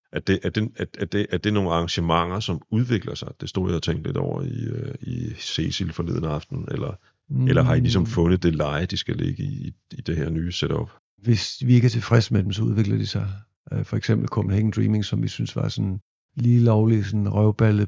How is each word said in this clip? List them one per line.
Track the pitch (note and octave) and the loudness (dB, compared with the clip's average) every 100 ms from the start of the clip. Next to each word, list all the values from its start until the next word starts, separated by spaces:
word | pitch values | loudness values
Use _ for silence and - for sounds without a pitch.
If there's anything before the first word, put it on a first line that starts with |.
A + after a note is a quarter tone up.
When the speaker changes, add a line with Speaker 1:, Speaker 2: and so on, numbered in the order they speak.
| _ | _
Speaker 1:
Er | - | -6
det, | - F#2+ | 0 0
er | F#2 | 0
det, | G#2 G#2+ - | -2 -4 -4
er, | F2 - | -10 -6
er | E2 | -4
det, | G2+ G2+ | -2 -2
er | F2+ | -2
det | G#2 | 0
nogle | G#2 F#2 | 0 0
arrangementer, | E2+ F2 - E2+ E2 E2+ F#2+ | 0 0 -2 0 0 0 -4
som | - D#2+ - | -4 -6 -2
udvikler | A2 A#2+ A2 - - | 0 2 0 -2 -10
sig? | - - | -10 -10
Det | F2+ | -6
stod | G2 F2+ | -2 0
jeg | E2+ | 0
og | |
tænkte | - D#2+ E2 | -2 -2 -2
lidt | - | -4
over | - G1+ | -2 -4
i, | G1+ - | -6 -6
øh, | - - - G1+ | -6 -6 -8 -10
i | G1+ G1+ - | -8 -6 -6
Cecil | - - - E2+ - F2+ | -8 -8 -4 -4 -2 -4
forleden | D#2+ E2+ E2+ D#2+ | -4 -4 -2 -2
aften, | D2+ - - - | -4 -6 -8 -6
eller, | - - F#2+ _ _ - | -6 -6 -8 _ _ -6
Speaker 2:
Mm. | C3 B2+ | 0 4
Speaker 1:
eller | E2 | 4
har | D#2 D#2+ | 4 4
I | |
ligesom | D#2+ F#2 - | 4 4 2
fundet | - E2+ F2+ | 2 4 4
det | F2 D#2 | 2 2
leje, | D2 D2 F#2 | 0 -2 -2
de | F#2+ | -4
skal | - - | -4 -2
ligge | E2+ - | -4 -4
i, | - - - | -6 -6 -10
i, | - _ | -12 _
i | - | -10
det | - E2 | -4 -2
her | C#2+ | -2
nye | D#2+ E2+ | -2 -4
setup? | - D#2+ D2+ D#2+ - _ _ | -4 -2 -2 -6 -10 _ _
Speaker 2:
Hvis | G#2 G#2+ - - B2+ | 0 2 0 -2 4
vi | B2 | 6
ikke | A#2+ | 4
er | |
tilfredse | A2+ - A#2 G#2 | 0 2 2 4
med | A2 | 2
dem, | F#2+ | 0
så | G2 | 0
udvikler | A2+ G#2 G#2 G#2+ | 0 0 0 0
de | G2+ | -2
sig. | - G#2 G2 - _ - | -4 -4 -8 -14 _ -8
Øh, | G#2 G2+ | -6 -4
for | A2 | -2
eksempel | - A2 - | 0 0 0
Copenhagen | - G2+ G2+ G#2+ | -2 0 2 2
Dreaming, | G#2+ G#2+ G#2+ G2+ | 2 2 0 0
som | A2 | -2
vi | G#2+ | -2
synes | - A2 - | -4 -4 -2
var | G#2+ | -2
sådan | A2+ G2+ G2 - _ _ - | -2 -2 -4 -10 _ _ 0
lige | A#2+ A#2+ | 4 6
lovlig, | A#2 A2 A2 A2 G2 | 6 4 4 2 0
sådan | G#2 G2+ | -2 0
røvballe-, | G2+ G#2+ G#2 A2+ G#2 | 4 4 4 4 4